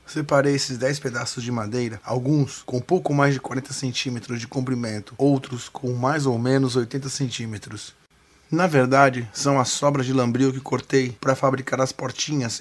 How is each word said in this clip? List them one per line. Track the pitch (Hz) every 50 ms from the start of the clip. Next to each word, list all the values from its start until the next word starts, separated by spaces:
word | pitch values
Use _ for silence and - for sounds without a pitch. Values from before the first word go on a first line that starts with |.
| _
Separei | - - 156 151 147 151 139 135 143 143
esses | 139 - - 131
dez | 117 123 135 147 147
pedaços | - 131 117 120 123 120 - 127 117
de | 120
madeira, | 123 117 107 104 110 123 123 117 110 104
alguns | - - 117 127 123 135 156 151 139 - - - -
com | - 127 123
pouco | - - 175 185 151 - 147
mais | 143 139 143 139
de | 131
quarenta | - - - 131 127 -
centímetros | 135 - - 131 123 - - 135 123 117 - - 123 117
de | 113 117
comprimento, | - 139 127 127 131 120 120 110 107 107 101 - -
outros | - 135 143 143 131 135 - 127 120 - -
com | _ - - 123
mais | 123 120 123 131 151 160 143
ou | 135 120
menos | 113 120 127 135 135 135 127 117
oitenta | 127 120 113 - 139 135 135
centímetros. | - - 139 123 - - 117 113 107 101 - - 107 104 - - - _ _ _ _ _ _ _ _ _ _ _
Na | 156 165 180
verdade, | 180 151 135 127 123 135 135 139 135 127 127 120 107
são | - - - 143 139 135
as | 123 -
sobras | - - - 143 143 135 127
de | 127
lambril | 131 131 123 120 117 123 135 135
que | 131 135
cortei | 131 - - 120 - _ - 135 127 123 117 -
pra | - 135 131
fabricar | - - 135 131 127 131 - - 123
as | 131 127
portinhas | - - - 127 - - - - 151 143 123 113 110 -